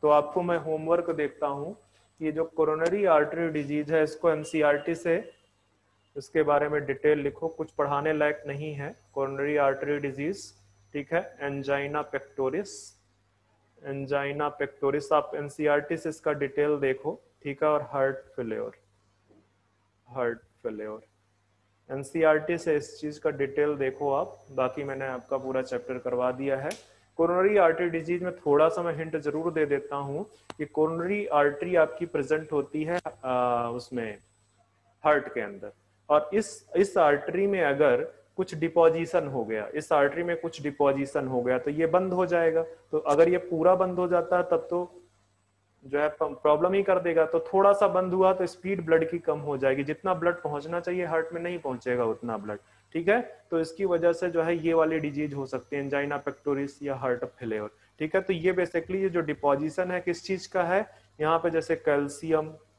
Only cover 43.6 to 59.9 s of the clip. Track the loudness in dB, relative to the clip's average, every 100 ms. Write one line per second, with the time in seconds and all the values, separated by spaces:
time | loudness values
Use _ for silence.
43.6 | 4 4 2 0 0 0 2 0 2 -2
44.6 | 0 -4 -6 -12 _ _ _ _ _ _
45.6 | _ _ -6 0 0 0 -4 0 4 4
46.6 | 4 2 2 2 4 2 4 2 2 4
47.6 | 6 6 4 2 0 4 4 4 -2 -4
48.6 | -4 -4 4 4 4 -2 -2 -4 -2 0
49.6 | 2 2 -2 -4 -2 0 0 0 -4 -6
50.6 | -6 -6 -4 -4 0 0 -2 -6 -6 -6
51.6 | -6 -6 -2 0 0 -2 -6 -8 -6 -10
52.6 | _ _ _ -4 2 2 0 -12 _ -2
53.6 | -2 -2 0 2 2 2 0 0 0 0
54.6 | 2 4 4 2 -2 -4 -4 -6 -6 -8
55.6 | -6 -6 -2 -2 -2 -4 -6 -6 -4 -2
56.6 | -4 -6 -8 -4 -2 -2 -4 _ -6 -6
57.6 | -6 _ _ _ -2 -2 0 -2 0 0
58.6 | 0 -2 -4 -2 -2 -2 -2 0 2 2
59.6 | 0 -2 -2